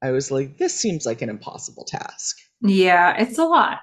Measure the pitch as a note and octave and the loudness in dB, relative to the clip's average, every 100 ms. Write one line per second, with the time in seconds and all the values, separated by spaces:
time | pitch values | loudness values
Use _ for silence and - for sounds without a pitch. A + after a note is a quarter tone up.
0 | C3 C3 C#3 C3+ C#3 - F4+ - A3+ D#3+ | -2 -2 -2 -4 -4 -4 -4 -2 -4 -2
1 | A#2 A2+ A#2 G#2+ - - - - - - | -4 -4 -6 -8 -12 -14 -16 -16 -12 -10
2 | - - - - _ - G#3 G3 F#3 F3 | -10 -12 -10 -12 _ -2 2 4 6 6
3 | F3 - A#3 - E4 E4 F3 - | 4 2 0 0 2 4 2 -2